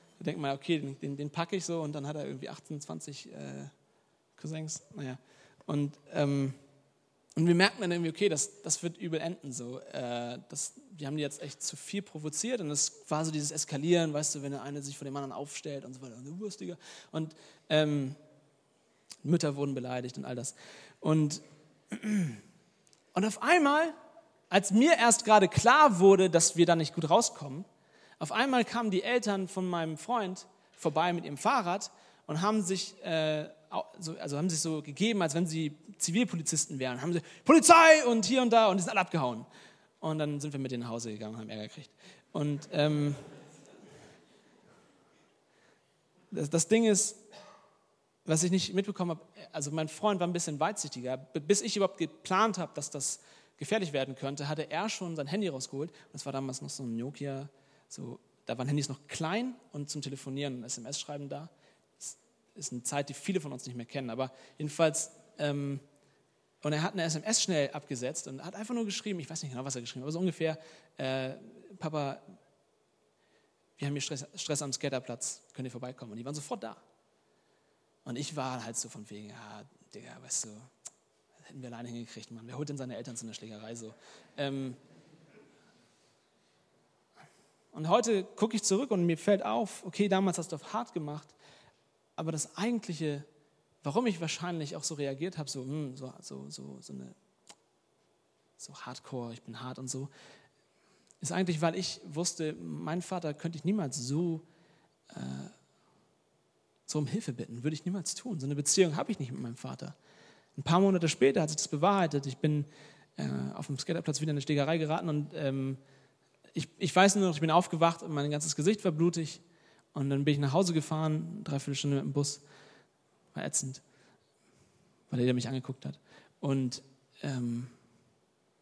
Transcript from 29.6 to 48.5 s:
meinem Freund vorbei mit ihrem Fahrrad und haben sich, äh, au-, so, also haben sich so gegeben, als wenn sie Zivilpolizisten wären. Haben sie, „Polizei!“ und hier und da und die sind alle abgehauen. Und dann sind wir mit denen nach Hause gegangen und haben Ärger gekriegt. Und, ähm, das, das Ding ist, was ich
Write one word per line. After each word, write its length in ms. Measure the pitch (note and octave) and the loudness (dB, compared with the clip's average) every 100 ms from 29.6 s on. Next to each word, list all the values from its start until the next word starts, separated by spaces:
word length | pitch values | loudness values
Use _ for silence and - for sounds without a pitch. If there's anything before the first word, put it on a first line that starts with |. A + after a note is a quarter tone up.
| F#3 | -2
meinem 300 | E3+ D#3+ D3+ | -2 -4 -6
Freund 520 | - A#3+ F#3 F#3 - _ _ | -2 -2 -2 -6 -14 _ _
vorbei 400 | - E3+ D3+ F3 | -4 0 2 2
mit 120 | F3 | 0
ihrem 140 | D3+ C#3+ | -4 -2
Fahrrad 520 | A3 C4+ F3 G3+ - - - - - | 2 2 2 -2 -6 -14 -20 -16 -6
und 160 | D#3 | 0
haben 180 | G3+ A3 | 2 2
sich, 340 | F3 F#3+ - - | 2 -2 -4 -8
äh, 460 | - D#3+ D#3 D3+ D#3 - _ | -2 0 0 0 -4 -14 _
au-, 160 | - - - | -6 -6 -10
so, 180 | D#3+ - | -10 -8
also 180 | D3 C#3+ | -6 -2
haben 140 | F3+ | 0
sich 100 | D#3 | 0
so 220 | E3 D#3 | -2 -4
gegeben, 400 | D3 C#3 A3 G#3 | -6 0 2 4
als 120 | D#3+ | 2
wenn 120 | E3 F3 | 2 0
sie 300 | D#3+ D3+ D3+ - - | 0 -2 -6 -16 -4
Zivilpolizisten 840 | - G3 G#3+ E3+ D3 D#3 - C3+ | 0 2 2 0 0 0 -2 -2
wären. 220 | B2+ B2 | -4 -2
Haben 140 | D#3+ | -2
sie, 80 | E3+ - - - | -2 -4 2 8
„Polizei!“ 580 | D#4 - E4 D#4+ D#4 A#3+ | 10 12 12 12 12 8
und 200 | A3+ F#3 | 4 4
hier 160 | C4 | 4
und 80 | A#3+ | 6
da 180 | A3+ G#3+ | 8 8
und 80 | F#3+ | 4
die 60 | |
sind 80 | F3+ | 2
alle 100 | G3+ | 0
abgehauen. 460 | F3+ E3 B2+ A2+ C3 - - - _ _ | 0 0 0 -2 -10 -18 -20 -20 _ _
Und 180 | D#3+ D#3 | -4 -2
dann 220 | D3+ C#3+ | -2 -2
sind 120 | D3+ | -4
wir 80 | C#3+ | -4
mit 100 | B2+ | -4
denen 140 | B2 | -4
nach 40 | A#2+ | -4
Hause 240 | A#2 A2+ | -6 -6
gegangen 220 | G#2+ G#2+ | -8 -8
und 60 | A2+ | -10
haben 100 | G#2+ | -10
Ärger 140 | A2 | -10
gekriegt. 260 | G#2+ - - _ - - _ | -10 -14 -20 _ -20 -20 _
Und, 380 | - D3 D3 - | -4 -2 -2 -4
ähm, 420 | D3+ D3+ D3 D3 C#3+ - - - - - - - - - - _ _ _ _ _ - _ _ _ _ _ _ _ _ _ _ _ _ _ _ _ | 0 2 4 2 -2 -10 -20 -20 -20 -20 -20 -20 -20 -20 -20 _ _ _ _ _ -20 _ _ _ _ _ _ _ _ _ _ _ _ _ _ _
das, 180 | E3 D3 | -6 0
das 200 | E3 - | 0 4
Ding 160 | A3+ | 6
ist, 320 | A3+ G3+ - - - - - - _ _ _ _ _ _ | 6 4 2 -4 -18 -20 -20 -20 _ _ _ _ _ _
was 180 | - D#3+ | 0 2
ich 80 | F3+ | 4